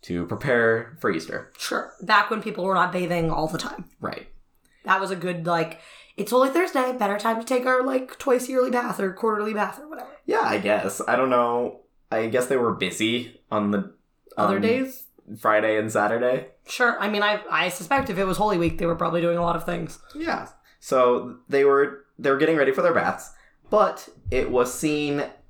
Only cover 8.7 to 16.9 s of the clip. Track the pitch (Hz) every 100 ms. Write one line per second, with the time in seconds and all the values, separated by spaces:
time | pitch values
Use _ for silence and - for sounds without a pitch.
8.7 | 240 240 196 196 185 226 214 214 214 196
9.7 | - 302 311 - - - 427 - 104 98
10.7 | 104 98 - - 123 131 123 120 120 120
11.7 | - _ _ _ 113 113 123 123 131 117
12.7 | 95 92 - 107 120 - - _ 107 104
13.7 | 101 95 - _ _ _ - 208 196 220
14.7 | 247 262 - - _ - 110 113 107 110
15.7 | 107 110 110 104 117 123 127 - _ -
16.7 | - 247